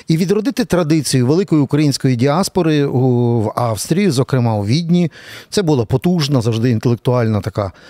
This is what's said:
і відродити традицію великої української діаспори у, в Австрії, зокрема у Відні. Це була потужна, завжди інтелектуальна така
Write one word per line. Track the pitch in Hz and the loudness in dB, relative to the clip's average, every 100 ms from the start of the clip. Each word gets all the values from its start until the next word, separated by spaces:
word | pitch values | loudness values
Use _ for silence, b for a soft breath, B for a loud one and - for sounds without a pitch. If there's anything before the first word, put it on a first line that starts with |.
| B | B
і | 160 | 0
відродити | 170 214 214 247 220 | 0 0 -2 -4 -2
традицію | 175 156 160 131 135 123 | 0 2 0 0 0 2
великої | 160 202 160 | 2 2 0
української | 135 143 151 131 135 123 | 2 2 0 0 0 0
діаспори | 139 151 196 - 160 151 143 | 0 0 0 0 0 0 0
у, | 127 127 120 120 117 | 0 2 2 2 0
в | 107 - | -2 -2
Австрії, | 120 110 - 170 208 | -4 -4 -2 0 0
зокрема | 127 127 131 117 107 | 0 0 0 0 0
у | 101 | 0
Відні. | 143 165 180 175 B B B B | -2 0 0 0 B B B B
Це | - | -2
була | 170 147 110 | 0 0 0
потужна, | 131 180 180 139 139 | 0 0 0 0 0
завжди | 113 113 123 | 0 0 0
інтелектуальна | 110 123 117 - 123 113 107 | 0 0 0 0 0 0 -2
така | 98 - 98 - | -2 -4 -4 -6